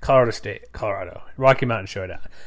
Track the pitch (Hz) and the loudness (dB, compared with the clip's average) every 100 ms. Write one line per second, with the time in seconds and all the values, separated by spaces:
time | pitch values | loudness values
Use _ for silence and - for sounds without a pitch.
0 | - 135 120 107 101 101 - - 110 98 | 4 6 6 2 -8 -10 -12 -8 -6 -6
1 | 90 - - - 131 131 123 113 95 - | -8 -12 -12 2 4 4 2 -2 -4 -8
2 | 92 87 - - | -8 -8 -8 -10